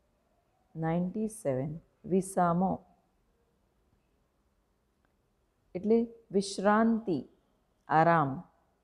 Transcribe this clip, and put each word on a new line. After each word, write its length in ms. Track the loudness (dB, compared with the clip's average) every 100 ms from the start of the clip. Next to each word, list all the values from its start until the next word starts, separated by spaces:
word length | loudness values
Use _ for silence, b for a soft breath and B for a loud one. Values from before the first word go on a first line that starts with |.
| _ _ _ _ _ _ _ -8
નાઇન્ટી 520 | -4 -2 -2 -4 -8
સેવન. 520 | -6 -4 -4 -4 -8 -16 _ -2
વિસામો 760 | -2 -2 0 0 2 0 -2 -10 _ _ _ _ _ _ _ _ _ _ _ _ _ _ _ _ _ _ _ _ _ _ _ _ _ _ _ _ -6
એટલે 320 | 2 2 0 -8 -6
વિશ્રાંતિ, 960 | -4 -2 0 2 4 4 2 0 -4 -6 _ _ _ _ _ -2
આરામ. 560 | 2 4 4 2 -2 -12 _ _ _